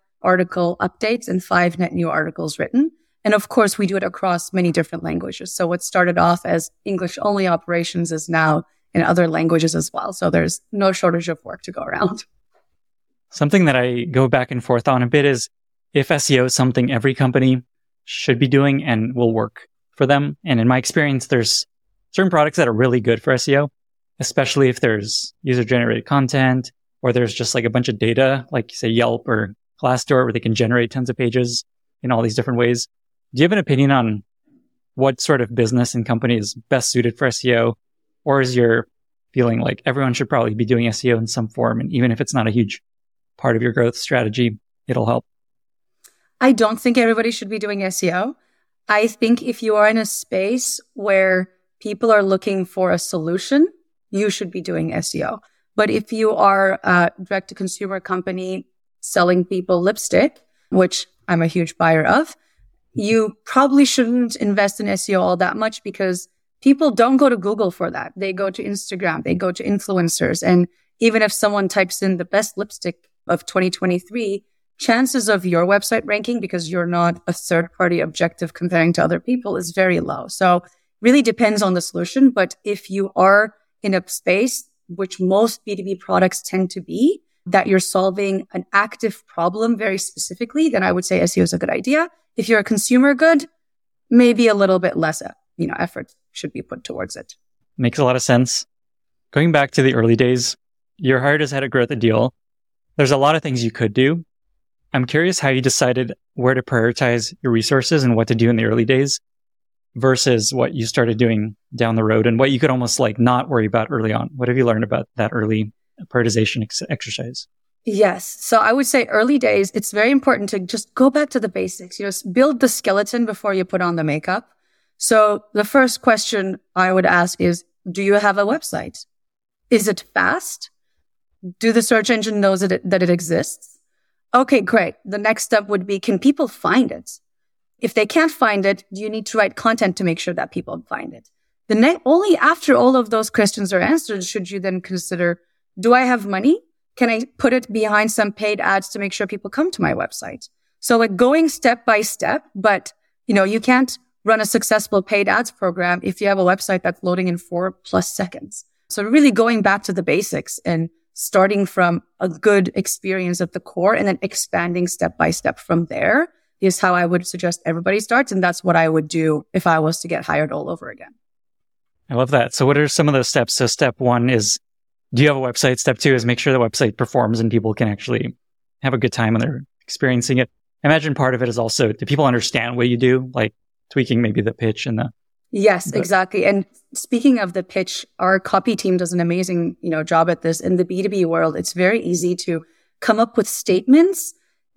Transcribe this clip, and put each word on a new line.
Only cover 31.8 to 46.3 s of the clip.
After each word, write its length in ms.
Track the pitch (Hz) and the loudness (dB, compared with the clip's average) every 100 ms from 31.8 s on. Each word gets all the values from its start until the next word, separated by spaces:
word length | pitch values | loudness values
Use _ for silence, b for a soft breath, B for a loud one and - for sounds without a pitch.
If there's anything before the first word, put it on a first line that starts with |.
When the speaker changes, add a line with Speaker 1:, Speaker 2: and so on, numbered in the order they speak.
| _ _ | _ _
Speaker 2:
in 100 | 127 | -2
all 100 | 117 | 0
these 120 | 113 | 0
different 240 | 107 123 120 | -2 -2 0
ways. 300 | 120 120 - _ _ _ _ | 0 0 -6 _ _ _ _
Do 60 | 120 | 0
you 40 | |
have 80 | 170 | 2
an 60 | 208 | 2
opinion 320 | 156 135 139 | 0 2 4
on 320 | 139 113 107 - _ _ _ _ _ _ | 2 0 -4 -8 _ _ _ _ _ _
what 260 | - 135 127 | -2 0 0
sort 200 | - 143 | 0 0
of 140 | 113 | 0
business 400 | 117 113 123 120 | 0 0 2 0
and 100 | 123 | -2
company 320 | 107 113 123 117 | -2 -2 0 -2
is 180 | 101 - - | -4 -10 -2
best 220 | 131 - | -2 0
suited 260 | 123 120 113 | 0 0 0
for 100 | 135 | -2
S 180 | 120 | 0
E 120 | 127 117 | 0 2
O? 220 | 117 113 _ _ _ _ | 2 -2 _ _ _ _
Or 200 | - 139 | 0 0
is 120 | 127 | 2
your 320 | 123 117 113 - _ _ _ _ | 2 2 2 -2 _ _ _ _
feeling 280 | 135 120 117 | -2 0 0
like 200 | 117 - - | -2 -4 -4
everyone 260 | 131 135 | 0 0
should 160 | 120 123 | -2 -2
probably 260 | 139 117 | 0 0
be 120 | 110 113 | -2 0
doing 200 | 120 117 | 0 0
S 160 | 110 | -2
E 80 | 127 | 0
O 40 | 113 | 0
in 100 | 113 | 0
some 220 | - 110 | -4 -6
form, 320 | - 117 117 | -2 -2 -2
and 100 | 113 | -4
even 220 | 143 123 | -2 0
if 80 | 113 | -2
it's 140 | - | -2
not 120 | 135 113 | -2 0
a 40 | |
huge 320 | 110 107 - _ _ _ _ _ _ | 0 -2 -4 _ _ _ _ _ _
part 180 | 131 113 | -2 0
of 60 | |
your 100 | 120 | 0
growth 240 | 110 120 - | 0 0 -2
strategy, 640 | - 131 113 110 120 110 _ _ - | -2 0 0 0 -2 -4 _ _ -6
it'll 200 | 123 113 | -2 0
help? 180 | 120 - _ _ _ _ _ _ _ b b b | -2 -4 _ _ _ _ _ _ _ b b b